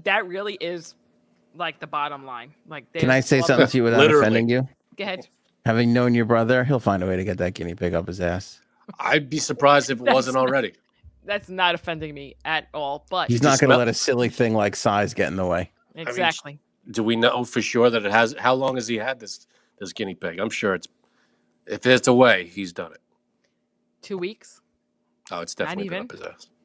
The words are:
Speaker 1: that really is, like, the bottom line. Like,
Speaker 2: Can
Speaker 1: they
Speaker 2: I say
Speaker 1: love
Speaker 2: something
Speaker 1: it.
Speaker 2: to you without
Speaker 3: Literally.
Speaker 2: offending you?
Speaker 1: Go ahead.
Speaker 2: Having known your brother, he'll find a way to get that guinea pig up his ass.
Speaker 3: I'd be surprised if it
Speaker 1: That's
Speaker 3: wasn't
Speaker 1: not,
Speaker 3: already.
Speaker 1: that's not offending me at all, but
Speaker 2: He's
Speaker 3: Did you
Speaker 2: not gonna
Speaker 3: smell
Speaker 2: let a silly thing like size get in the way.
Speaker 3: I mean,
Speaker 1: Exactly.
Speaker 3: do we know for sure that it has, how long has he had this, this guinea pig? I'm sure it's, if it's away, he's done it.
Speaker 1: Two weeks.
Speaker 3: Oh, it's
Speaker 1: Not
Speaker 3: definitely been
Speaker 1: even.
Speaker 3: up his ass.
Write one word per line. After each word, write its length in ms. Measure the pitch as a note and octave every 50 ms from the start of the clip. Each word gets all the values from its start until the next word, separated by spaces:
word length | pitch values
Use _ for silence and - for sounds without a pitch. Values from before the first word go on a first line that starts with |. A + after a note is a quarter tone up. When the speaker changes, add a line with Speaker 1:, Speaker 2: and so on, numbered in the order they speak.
| E3
Speaker 1:
that 240 | G3+ G3 G#3+ G#3+
really 280 | F3+ F3 G3 G3+ G#3 G3+ -
is, 340 | - E3+ F3+ E3+ D#3+ - - _ _ _ _ _ _ _ _ _ _ _ _
like, 240 | D3+ F3 D#3+ D3+ _
the 80 | D#3+
bottom 380 | C#3+ D#3 D3+ C#3+ D3 D3 C#3 C3+
line. 280 | C3+ B2 A#2 A#2 D3 - _ _
Like, 240 | - D#3 D3 B2 _
Speaker 2:
Can 160 | - E3 D#3
Speaker 1:
they 80 | B2+ B2+
Speaker 2:
I 40 | C3
say 160 | B2 - D3 C3+
Speaker 1:
love 80 | B2
Speaker 2:
something 160 | - C3+ B2 C#3
Speaker 1:
it. 40 | B2+
Speaker 2:
to 80 | -
you 60 | B2+ A#2
without 140 | A#2 A#2 B2
Speaker 3:
Literally. 200 | C#3+ D#3 D3+ D3 C3+
Speaker 2:
offending 260 | G#2+ A2+ A2+ A#2 A#2
you? 180 | A#2+ B2+ C3 C3 _ _ _ _ _
Speaker 1:
Go 80 | - G3+
ahead. 200 | G#3 F#3 - B2 - _ _ _ _ _ _ -
Speaker 2:
Having 280 | - A2+ A#2 A#2+ A#2+ A#2
known 200 | B2 B2 B2 A#2+
your 120 | A#2+ A2+
brother, 400 | A2 A#2 A2+ A2+ A2+ B2+ B2+ B2+
he'll 160 | C3+ C#3+ A#2+
find 200 | - G#2+ G2 F#2
a 60 | F#2
way 80 | F#2+ F#2
to 80 | F2+ F#2+
get 140 | G#2 F#2
that 160 | F2+ F2+ F2+ F2+
guinea 200 | - E2+ E2+ E2+
pig 200 | - F#2 F2+ F2
up 140 | E2+ F2
his 120 | - F2+ F#2
ass. 400 | F2+ E2+ F2 F2+ - - - - _ _ _ _ _ - - -
Speaker 3:
I'd 300 | - - - D#3 C#3+ B2+
be 80 | D#3 D3+
surprised 500 | - - C#3+ A#2+ C#3+ C#3 C#3+ C#3+ C3 -
if 120 | C3+ A#2
it 20 | B2
Speaker 1:
That's 100 | C#3 C#3
Speaker 3:
wasn't 220 | C3 B2 B2+ B2+
Speaker 1:
not, 140 | C3 C3 B2+
Speaker 3:
already. 240 | C3+ C3+ A#2 F#2+ - _ _ _ _ _ - - - _ _
Speaker 1:
that's 240 | - G3+ G#3 -
not 260 | - F#3 F#3 F#3 F3 E3+
offending 380 | E3 - F3+ E3 D#3 D#3 D3+ D3
me 220 | C#3+ C#3 C3 - _ -
at 240 | D3+ D#3+ D#3 - - -
all, 320 | D3+ D3 C#3 C#3+ D3 - -
but 200 | F3+ F#3 D#3+ A#2+
Speaker 2:
He's 100 | A#2+ A#2
Speaker 3:
Did 60 | C#3+
you 40 | D3+
Speaker 2:
not 80 | C3+ C3+
gonna 80 | D3 C3
Speaker 3:
smell 80 | C3+ C3
Speaker 2:
let 80 | A#2+
a 60 | A2+ A2
silly 340 | - - - C3 A#2+ B2
thing 260 | A2+ - - B2 A2+ A2
like 220 | A2 G#2 G#2 F#2+
size 380 | - - A#2 G2+ G#2 G#2 - -
get 160 | - F#2+ C#2+
in 80 | E2+
the 80 | F#2+ F#2
way. 260 | F2+ E2+ F2 F2+ - _ _ _ _ -
Speaker 3:
I 40 | D#3
mean, 80 | E3 -
Speaker 1:
Exactly. 500 | - F#3+ F3+ E3+ D#3+ - - D3 C#3+ D3 _ _ _ _ _ -
Speaker 3:
do 120 | - A#2 A2
we 120 | A2 A#2
know 300 | A2+ A#2 B2 C3 B2 A#2+
for 160 | A#2 - B2+
sure 280 | G#2+ - - A#2+ A#2 B2
that 160 | A#2 A2+ G#2
it 60 | G2+
has, 240 | G2+ A2+ A#2 A2 -
how 160 | - G#2 B2 C3
long 220 | C3 C3+ C3+ B2+
has 100 | C3 A2+ A2
he 60 | A#2+
had 240 | G#2+ G#2+ C3 C3+ A#2+
this, 260 | A2 G2 - - _ _ _ _ _ _ _ -
this 140 | G2+ F2+ -
guinea 220 | - A2 F#2+ F2+
pig? 240 | - - F2 E2 F2+
I'm 100 | G2+ A2+
sure 240 | - - - G2+ F#2+
it's, 140 | F2 - - _ _ _ _ _ _ _ _ _ _ _ _ _ _ _
if 180 | - G2+ G2+ -
it's 240 | B2 B2+ B2 B2+ C3+
away, 380 | B2 B2 B2+ A#2+ G#2 F#2 F2
he's 260 | F2 F2 G2+ G2 F2+ -
done 180 | - F2+ D#2+
it. 80 | D#2 - _ _ _ _ _ _ _ _ _ _ _ _ _ _ _ _ _ _ _ _
Speaker 1:
Two 160 | - - G3+
weeks. 420 | F#3 F3 F#3 A3+ - - - - - _ _ _ _ _ _ _ _ _ _ _ _ _ -
Speaker 3:
Oh, 80 | F2 F2
it's 180 | E2+ - -
Speaker 1:
Not 80 | - - D3+
Speaker 3:
definitely 180 | F3 G3 G3+ F#3
been 140 | E3+ F#3+ A3+
Speaker 1:
even. 20 |
Speaker 3:
up 60 | B3
his 100 | - -
ass. 260 | - - - - - - _ _